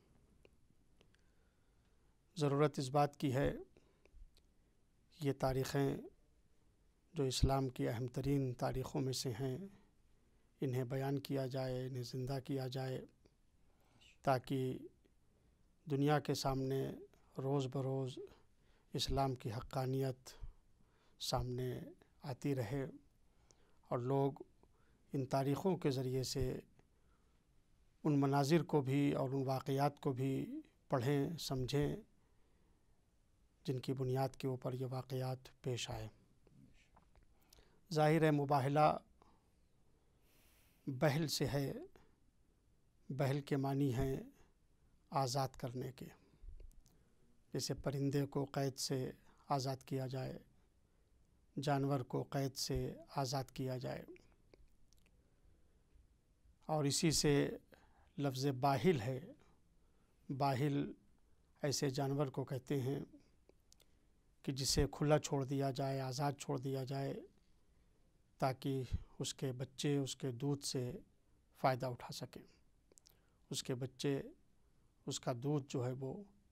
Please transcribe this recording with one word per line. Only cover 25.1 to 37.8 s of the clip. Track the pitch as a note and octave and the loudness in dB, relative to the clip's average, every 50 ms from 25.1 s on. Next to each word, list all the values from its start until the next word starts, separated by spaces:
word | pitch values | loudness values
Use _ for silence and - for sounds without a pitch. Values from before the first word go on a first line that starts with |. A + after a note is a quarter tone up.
| - | -2
ان | C#3 C3 | -2 0
تاریخوں | B2 - C3+ C3+ C#3+ C#3 C#3 - F#3+ F3 | 0 0 2 2 2 2 2 2 0 0
کے | F3+ - D3 | 2 2 0
ذریعے | B2+ C3 B2+ B2+ B2+ C3 B2+ | 0 0 0 0 0 0 0
سے | - - C#3 B2+ B2+ - - - - - - - _ _ _ _ _ _ _ _ _ _ _ _ _ _ _ _ _ _ _ _ _ _ _ - | -2 -2 -2 0 0 -2 -4 -8 -12 -20 -20 -20 _ _ _ _ _ _ _ _ _ _ _ _ _ _ _ _ _ _ _ _ _ _ _ 2
ان | D#3+ D3 C#3 | 4 4 6
مناظر | C#3 C#3 C#3 C#3+ C#3 C3+ E3+ E3 C#3 | 6 6 6 4 6 6 6 4 4
کو | - - D3 | 4 2 2
بھی | C3 B2+ C3+ C#3+ C#3+ C#3+ D3 | 2 4 4 4 4 4 4
اور | D3 C#3 B2+ | 2 2 0
ان | C3+ C#3 C3 | 0 0 0
واقعات | C3+ C3 B2+ - - C3+ C3+ C#3+ D3 C#3+ - | 0 -2 -2 -2 0 2 4 4 2 2 0
کو | - D3 C3 | -2 -2 0
بھی | B2 C3 C3+ C3+ C3+ D3 A3+ C4+ D#4+ D4+ - _ _ _ - | 0 0 0 0 0 -2 -4 -6 -10 -12 -14 _ _ _ -2
پڑھیں، | C#3+ C3 A2+ C#3 D3 C#3 C#3+ E3+ E3+ C#3+ | 0 2 2 4 2 2 2 0 -2 -4
سمجھیں، | - - C#3+ C3 B2+ B2 C#3+ C#3+ D3 C#3+ - G#3 - - _ _ _ _ _ - - _ _ _ _ _ _ _ _ _ _ _ _ _ _ _ _ _ _ _ _ _ _ _ - | -6 -4 -2 -2 -2 0 0 2 2 0 0 -4 -8 -14 _ _ _ _ _ -20 -20 _ _ _ _ _ _ _ _ _ _ _ _ _ _ _ _ _ _ _ _ _ _ _ -6
جن | - C3 B2 | -4 -4 -2
کی | - - C3 | -2 -4 -2
بنیاد | C3 C3 B2+ B2+ C3+ C3+ C3 - | -2 0 0 2 2 0 0 -2
کے | - - | -4 -4
اوپر | C3+ B2+ B2+ - C3+ B2+ | -4 -2 -2 -4 -4 -4
یہ | B2+ C3 B2 | -4 -4 -4
واقعات | C3 C3 B2 - C3+ B2+ C3 C3 C3 B2+ - - - _ - | -4 -6 -6 -6 -4 -4 -2 -4 -4 -6 -8 -14 -16 _ -4
پیش | C3+ B2 A2+ - - | -4 -2 -2 -4 -6
آئے۔ | - A2 A2 G#2+ - - - - _ _ - - - C2+ C2+ - - - - _ _ - - _ _ - - - - _ _ _ - - - - - - | -6 -8 -8 -10 -12 -16 -20 -20 _ _ -20 -20 -20 -20 -20 -20 -20 -20 -20 _ _ -20 -20 _ _ -20 -20 -20 -20 _ _ _ -20 -20 -20 -20 -20 -20